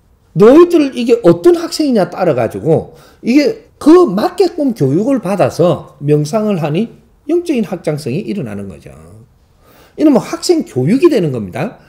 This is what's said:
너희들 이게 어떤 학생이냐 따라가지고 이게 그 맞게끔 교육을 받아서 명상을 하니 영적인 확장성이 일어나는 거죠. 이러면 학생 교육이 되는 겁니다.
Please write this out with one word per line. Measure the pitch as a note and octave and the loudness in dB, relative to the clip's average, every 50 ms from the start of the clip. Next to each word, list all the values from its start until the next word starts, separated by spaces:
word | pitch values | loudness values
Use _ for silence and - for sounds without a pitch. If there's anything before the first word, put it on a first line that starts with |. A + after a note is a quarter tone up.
| _ _ _ _ _ _ | _ _ _ _ _ _
너희들 | - D#3+ G3+ A3+ C4+ E4 F4 F4 E4+ D#4+ D4 C4+ - | 0 4 6 8 8 8 6 6 4 0 0 0 -2
이게 | B3 A#3+ A#3 - - | -4 -2 0 0 2
어떤 | - F3 E3 E3+ - F4 F4 | 2 0 2 4 2 2 2
학생이냐 | E4 E4+ D4+ - - D#4 C#4+ B3 G#3+ F3+ B3+ | 2 -2 -8 -6 -4 -2 0 0 0 -2 -2
따라가지고 | - - F#3 E3+ C3 B2 A#2 G#2 - G2 G2 D3+ D#3+ A#2+ E2+ - - - - _ _ _ | -4 -4 -2 -2 -2 -2 -2 -4 -6 -6 -2 0 -2 -2 -2 -6 -16 -20 -20 _ _ _
이게 | - - B3 D4 C#4+ - - - - _ _ - | -4 0 0 2 2 0 -4 -6 -14 _ _ -2
그 | - C#4+ | 4 6
맞게끔 | E4 F4+ F4 B3 F3 G3+ C4 F#4 - - G4 E4+ - - D4 C4+ - | 6 6 6 4 0 -2 -4 -4 -2 0 -2 -2 -2 -2 -4 -4 -2
교육을 | - D3 C3 C3+ F3 A3 C#4 C#4 A#3+ | -2 -2 0 0 0 0 0 -2 -2
받아서 | - F3 G3+ F3+ D3+ A#2 - - D#3+ F3+ D3 - - - _ - | -2 -4 -2 0 0 0 0 0 0 0 0 -2 -6 -16 _ -8
명상을 | C#3+ D3 D3 D3 D3+ D3 - A3 G#3+ G#3+ G3+ E3 | -2 0 0 0 0 -2 -4 -4 -2 -2 -2 -2
하니 | D#3 D3 D3+ F3 A3+ A3+ - - _ _ _ _ _ - | -2 -2 -2 -4 -4 -6 -8 -20 _ _ _ _ _ -4
영적인 | D#4+ F4 F4 - D4+ A#3+ G#3 | -4 -4 -2 -2 -4 -4 -4
확장성이 | - F#3+ F3 - E3 D3+ C#3+ - - B2 F3+ | -6 -8 -8 -6 -6 -6 -6 -6 -6 -6 -6
일어나는 | A3 A3 G#3 G3+ C#3+ A2 G#2 G2 G2+ G2 | -6 -6 -8 -8 -8 -10 -10 -12 -12 -14
거죠. | D#2+ C#2+ - C#2+ C2+ D2 D#2+ E2 G2 A2 A#2 _ _ _ _ _ _ _ _ _ _ _ _ _ - | -16 -18 -20 -20 -20 -20 -20 -20 -20 -20 -20 _ _ _ _ _ _ _ _ _ _ _ _ _ -6
이러면 | - D4+ D#4 C4 G#3 | 0 2 2 2 2
학생 | - - - - - - F4 D#4+ - | 0 -4 -10 -8 -2 -2 -2 -2 -2
교육이 | - - B2+ B2+ D#3 A3 C4+ F4+ E4 | -6 -4 -4 0 0 0 2 2 2
되는 | D4 A3 F3 D3 | 2 2 -2 -2
겁니다. | B2+ A#2 G#2 F2+ F2+ A2+ D#3 A#3+ - - _ | -4 -6 -8 -8 -8 -8 -8 -8 -10 -14 _